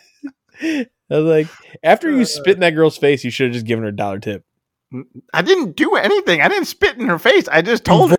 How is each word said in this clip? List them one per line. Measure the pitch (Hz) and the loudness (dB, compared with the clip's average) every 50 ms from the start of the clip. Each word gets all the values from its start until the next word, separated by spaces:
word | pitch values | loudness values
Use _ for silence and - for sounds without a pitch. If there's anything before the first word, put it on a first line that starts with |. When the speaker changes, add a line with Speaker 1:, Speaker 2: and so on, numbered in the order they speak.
| _ _ _ _ - 277 - _ _ _ _ - 269 | _ _ _ _ -20 -20 -20 _ _ _ _ -10 -6
Speaker 1:
I | 330 320 285 240 - _ _ _ _ | -6 -4 -4 -6 -8 _ _ _ _
was | 143 151 156 | -2 -2 0
like, | 165 160 156 156 160 - - - - - - - | 2 2 0 0 -2 -8 -18 -20 -20 -20 -4 2
after | 160 196 - 339 320 | 2 2 2 2 0
you | 294 262 233 | 0 0 0
Speaker 2:
Uh, | |
Speaker 1:
spit | - - 151 143 180 202 | 0 -2 -4 -2 -2 0
in | 180 | 2
that | 180 170 | 2 0
girl's | 156 156 160 156 - | 2 2 2 2 2
face, | - - 143 147 131 - | 2 2 2 2 0 -2
you | 123 | -6
should | - - 135 123 | -4 -2 -2 -2
have | 120 | -2
just | 120 110 | -4 -4
given | 113 117 113 113 | -4 -4 -4 -4
her | 107 | -6
a | 104 | -6
dollar | 101 107 101 98 104 | -6 -6 -6 -6 -8
tip. | - 107 101 92 - _ _ _ _ _ _ _ _ _ - | -8 -10 -10 -10 -12 _ _ _ _ _ _ _ _ _ -16
Speaker 2:
N-, | 127 139 - _ 123 - _ - | -14 -14 -16 _ -20 -20 _ -4
I | 156 175 | -4 2
didn't | 294 381 370 285 180 - | 2 2 2 0 -4 -4
do | - 339 339 - | -4 -2 0 0
anything. | - - 202 403 403 359 - 175 156 | 0 0 0 0 0 0 0 0 2
I | 143 185 | 2 2
didn't | 392 403 302 | 2 0 -4
spit | - - - - 403 269 | -6 -4 -2 -2 -2 -2
in | 247 233 | -2 -4
her | 254 175 160 | -4 -4 0
face. | - 220 392 392 - - | 2 2 2 2 2 2
I | 143 160 165 | 0 0 2
just | 202 240 - - | 2 -2 -2 2
Speaker 1:
You | - 175 | 2 4
Speaker 2:
told | - 381 330 | 4 6 4
her. | 160 | 4